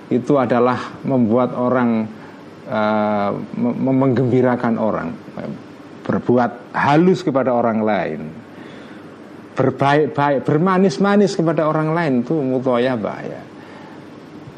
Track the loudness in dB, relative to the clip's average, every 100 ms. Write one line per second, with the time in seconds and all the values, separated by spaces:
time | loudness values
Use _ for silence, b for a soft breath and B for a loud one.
0 | -2 -2 2 2 4 4 4 2 -6 -8
1 | -2 2 4 2 2 0 0 2 2 0
2 | -2 B B B B -18 -6 -2 0 0
3 | 0 0 -2 -4 -8 -4 -2 -2 0 2
4 | 2 2 2 4 2 2 0 0 0 -2
5 | -4 -8 -14 -12 -12 -12 -14 -20 -20 -14
6 | -4 -4 2 2 2 -2 -10 -2 2 4
7 | 6 4 2 0 2 2 2 2 2 0
8 | -2 -6 -10 -14 -18 B B B B B
9 | B B -20 -20 -14 0 0 2 2 4
10 | 2 2 0 0 2 2 4 4 4 4
11 | 4 4 4 2 0 2 2 0 0 0
12 | 2 0 0 0 0 0 0 2 0 0
13 | -4 -6 -10 -12 -14 -18 B B B B
14 | B -20 -18 -18 -18